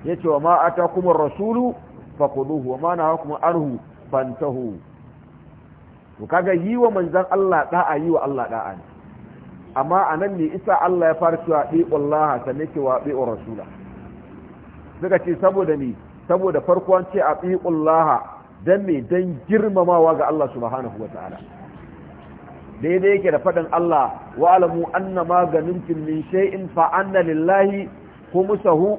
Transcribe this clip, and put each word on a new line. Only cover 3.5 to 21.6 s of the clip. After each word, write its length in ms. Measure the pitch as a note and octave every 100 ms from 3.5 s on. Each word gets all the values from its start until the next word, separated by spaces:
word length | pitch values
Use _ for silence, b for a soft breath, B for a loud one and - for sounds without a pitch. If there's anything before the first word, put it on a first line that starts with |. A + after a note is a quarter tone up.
| E3+ D3 A#2 - - -
fantahu." 640 | C3+ C3 A#2+ D3+ B2+ A#2 F2+ - - - - - - - - - - - - - -
To 60 | G#2+
kaga 260 | F3 F#3
yi 240 | F3 F#3+ A#3+
wa 140 | A#3
manzon 340 | G3 E3+ F3+ F#3
Allah 340 | F#3+ F#3+ E3 C#3
da'a, 240 | D3 C#3+ D3
yi 140 | E3+
wa 100 | D#3+
Allah 260 | C#3 C3+ A#2
da'a 240 | A2+ F#2+ F#2
ne. 60 | - - - - - - - - - -
Amma 280 | D3 F#3 D3+
a 40 | D#3
nan 200 | G3+ F#3
ne 80 | D#3
isa 220 | F#3+ G#3 F3+
Allah 300 | F3+ F3+ D#3+
ya 60 |
fara 240 | D#3+ E3 E3
cewa, 260 | E3 D#3
"Atiqullaha," 800 | C3+ E3 E3+ D3+ C#3+ D3+ D3+ B2
sannan 240 | C3 C3+ D#3
ce 60 | D3
wa, 220 | C3 B2+
"Atiqur 260 | D3 C3+ B2
rasula." 380 | G#2 F2+ G#2 - - - - - - - - - - - - - -
Suka 180 | F3+ F3+
ce 160 | F3+ E3
saboda 340 | F#3+ F#3+ D#3+
ni, 220 | D3 C3 G2 - - -
saboda 320 | F3+ F#3+ D3+
farko 360 | F3+ F3+ F#3 F#3
an 100 | F3+
ce, 60 | G3
"Atiqullaha," 1040 | D3+ F3 F3+ F#3 F3+ D#3 D#3 D#3+ D#3 B2 - - - -
dan 220 | E3 G3
me, 160 | G3 C#3+
dan 400 | A#2 F3 F#3 C#3 -
girmamawa 640 | G#3+ G#3+ F#3+ F3 E3+ D#3+ D3+
ga 100 | C#3+
Allah 200 | D#3 C3+
subhanahu 480 | B2 A#2 C3 A#2+ G2+
wa 80 | G#2
ta'ala. 320 | E2+ F#2 - - -